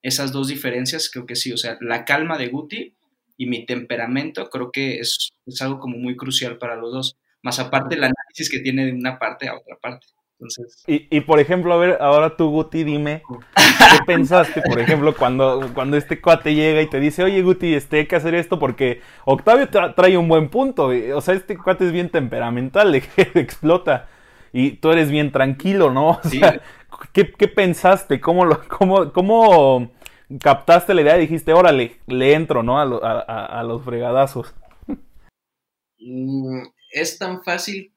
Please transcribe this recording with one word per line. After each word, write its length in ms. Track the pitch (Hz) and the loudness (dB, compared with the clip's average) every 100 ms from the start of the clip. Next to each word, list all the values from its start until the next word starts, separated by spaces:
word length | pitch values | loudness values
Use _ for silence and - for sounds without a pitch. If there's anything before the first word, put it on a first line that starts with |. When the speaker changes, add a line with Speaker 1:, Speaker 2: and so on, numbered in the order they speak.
Speaker 1:
esas 300 | 131 131 139 | -6 -6 -6
dos 160 | 139 135 | -6 -8
diferencias, 600 | 139 135 120 131 160 - | -6 -8 -6 -6 -6 -8
creo 160 | 127 123 | -10 -12
que 80 | 120 | -10
sí, 160 | 135 | -8
o 60 | 113 | -8
sea, 200 | 117 110 | -8 -10
la 220 | 117 117 120 | -6 -6 -2
calma 320 | 147 160 156 | -2 -2 -6
de 80 | 123 | -6
Guti 480 | 135 151 220 - _ _ _ _ _ | -8 -10 -14 -14 _ _ _ _ _
y 80 | 123 | -8
mi 180 | 120 117 | -8 -8
temperamento, 840 | 123 123 117 117 131 156 170 196 | -10 -8 -8 -4 -6 -6 -10 -10
creo 220 | 127 123 | -10 -8
que 280 | 135 135 - | -8 -8 -6
es, 300 | - - - _ - | -8 -6 -8 _ -18
es 160 | 131 | -10
algo 180 | 135 135 | -8 -8
como 180 | 131 120 | -10 -10
muy 180 | 123 123 | -10 -8
crucial 420 | 135 123 127 113 | -6 -6 -6 -10
para 180 | 120 113 | -12 -10
los 160 | 117 | -10
dos, 240 | 131 131 _ _ _ | -8 -10 _ _ _
más 160 | 127 123 | -10 -8
aparte 360 | 131 135 135 160 | -4 -4 -4 -4
el 80 | |
análisis 460 | 135 131 - - 160 | -2 -4 -8 -12 -8
que 100 | 131 | -6
tiene 260 | 131 131 131 | -4 -4 -4
de 80 | |
una 260 | 127 127 127 | -4 -8 -6
parte 280 | 110 - - | -8 -8 -12
a 80 | - | -12
otra 220 | _ - | _ -16
parte. 280 | 123 131 _ _ _ _ | -14 -16 _ _ _ _
Entonces 440 | 120 - 120 _ - | -18 -16 -18 _ -4
Speaker 2:
Y, 200 | 147 _ 151 | -4 _ -4
y, 60 | |
por 180 | 143 156 | 2 2
ejemplo, 340 | 139 180 175 | 4 0 0
a 40 | 170 | 2
ver, 200 | 180 175 | 2 2
ahora 340 | 143 147 156 160 | 2 4 2 0
tú, 120 | 160 | 0
Guti, 340 | 151 156 160 | 0 -4 -6
dime, 380 | 151 147 147 156 - 120 - 196 | -4 -4 -6 -8 -14 -20 -4 2
Speaker 1:
<laughs> 0 | 202 - 214 | 2 6 6
Speaker 2:
¿qué 60 | 165 - | 6 4
pensaste, 540 | 170 131 175 160 160 139 | 0 4 4 2 -2 -4
por 120 | 120 | -2
ejemplo, 360 | 117 156 151 143 | 0 2 0 0
cuando, 540 | 123 127 131 131 131 123 | 0 2 0 0 -4 -6
cuando 200 | 131 147 | -2 -2
este 240 | - 156 | -2 -2
cuate 360 | 175 165 151 151 | 2 2 2 0
llega 260 | 156 156 | 2 2
y 80 | 151 | 0
te 100 | 139 | 0
dice, 240 | 147 143 | -2 0
"Oye, 180 | 185 196 | 0 2
Guti, 320 | 185 180 175 147 | 0 0 0 -2
este, 220 | - 151 | 0 -2
hay 80 | 151 | 0
que 80 | 170 | -2
hacer 180 | 160 | 0
esto", 240 | 170 170 175 | -2 -2 -4
porque 440 | 139 117 131 120 - - - | -4 -2 -4 -4 -12 -10 -2
Octavio 440 | 135 - 247 269 | 0 4 4 4
tra-, 240 | 208 180 | 0 -2
trae 240 | - 185 185 | 4 4 4
un 100 | 170 | 2
buen 220 | 160 156 | 2 2
punto, 420 | 226 269 - 135 | -2 -4 -2 -2
eh, 220 | 123 113 | -2 -2
o 80 | 143 | -6
sea, 140 | 160 190 | -2 -4
este 200 | - 185 | -4 -8
cuate 300 | 185 180 180 | -4 -2 -2
es 60 | |
bien 180 | 170 175 | -2 -4
temperamental, 840 | 170 127 117 117 120 131 196 208 | -4 -4 -6 -6 -6 -2 2 4
<laughs> 0 | |
de 100 | 139 | 2
que 380 | - - 190 - | 0 0 2 0
explota, 680 | 127 - 151 180 170 127 - _ _ _ - | -2 -4 0 0 0 -4 -4 _ _ _ -10
y 200 | 127 135 | -2 -2
tú 180 | 110 156 | 0 2
eres 180 | 165 151 | 2 2
bien 220 | 151 147 | 0 -2
tranquilo, 600 | 135 131 135 185 196 156 | 0 -2 -2 -2 2 2
¿no? 180 | 131 151 | 2 0
<laughs> 140 | 165 | 0
O 60 | 165 | -2
Speaker 1:
Sí. 100 | 135 | 2
Speaker 2:
sea, 220 | 175 - - - _ - - | 2 2 -10 -20 _ -20 -4
¿qué, 180 | - 196 | 0 0
qué 160 | - 196 | 0 0
pensaste? 720 | - 185 165 185 190 - 135 | 2 0 2 4 2 0 -2
¿Cómo 240 | - 180 175 | 0 2 2
lo, 160 | - - | 2 -2
cómo, 440 | - 190 190 151 | -2 2 2 2
cómo 800 | 185 190 226 220 175 135 127 120 _ - _ _ 139 | 0 2 4 8 8 6 2 -2 _ -20 _ _ -2
captaste 520 | 147 139 - 170 180 | 2 2 6 4 6
la 80 | 185 | 4
idea 140 | 147 175 | 6 4
y 40 | |
dijiste, 320 | 156 165 - | 2 -2 2
"Órale, 440 | 165 180 139 117 - - | 6 6 4 0 -8 -6
le 260 | 127 131 | 0 4
entro, 300 | 151 160 139 | 4 2 -2
¿no? 160 | 117 135 | 0 0
a 60 | 139 | 0
lo, 180 | 120 113 | -2 -4
a, 140 | 110 | -4
a, 240 | - 113 - 117 | -6 -10 -8 -10
a 40 | |
los 200 | 117 117 | -8 -8
fregadazos"? 720 | 131 120 120 127 135 127 - - - _ - 294 - - _ _ _ _ _ _ _ _ | -8 -6 0 2 2 -2 -12 -18 -20 _ -14 -14 -14 -20 _ _ _ _ _ _ _ _
Speaker 3:
Mm, 640 | 123 127 131 135 131 131 123 _ _ | -16 -10 -8 -6 -8 -10 -14 _ _
es 260 | 143 165 - | -8 -8 -8
tan 260 | 185 180 | -12 -10
fácil 500 | - 175 208 196 185 | -8 -8 -8 -12 -14